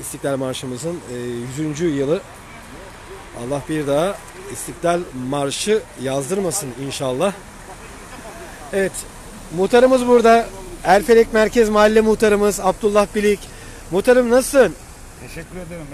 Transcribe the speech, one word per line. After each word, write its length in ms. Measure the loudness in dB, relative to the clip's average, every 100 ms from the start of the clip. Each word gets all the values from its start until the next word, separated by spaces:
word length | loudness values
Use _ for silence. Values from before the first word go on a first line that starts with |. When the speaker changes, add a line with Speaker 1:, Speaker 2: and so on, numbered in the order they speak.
Speaker 1:
İstiklal 360 | -12 -8 -4 -4
Marşımızın, 640 | -4 -6 -8 -8 -8 -8 -10
e, 20 | -10
yüzüncü 680 | -8 -8 -8 -6 -6 -2 -2
yılı. 320 | -2 -2 -2 -6 -20 -20 -20 -20 -20 -20 -20 -18 -18 -16 -12 -8
Allah 160 | -6 -6
bir 180 | -4 -2
daha 300 | 0 0 -4 -14 -18 -14
İstiklal 480 | -14 -12 -6 -2 -2 -4 -10 -6
Marşı 540 | -4 -4 -4 -2 -2 -2 -8
yazdırmasın 680 | -6 -4 -4 -4 -4 -4 -8 -10 -10
inşallah. 460 | -6 -4 -2 -2 -4 -14 -20 -20 -18 -18 -18 -18 -18 -18 -18 -18 -18 -6
Evet, 200 | -2 -2 -4 -14 -16 -18 -18 -10 -4
muhtarımız 500 | 2 6 6 4 6
burada. 400 | 6 8 6 2 -8 -16 -4
Erfelek 480 | 2 4 6 4 4
Merkez 360 | 2 2 2 2
Mahalle 320 | 4 4 4
Muhtarımız 600 | 2 2 2 2 2 0
Abdullah 460 | -2 0 0 2 0
Bilik. 260 | 0 0 0 -4 -18 -18 -18 -6
Muhtarım, 400 | 0 4 4 4
nasılsın? 440 | 2 4 4 2 0 -16 -20 -20 -18
Speaker 2:
Teşekkür 360 | -16 -16 -14 -16
ederim 300 | -14 -14 -14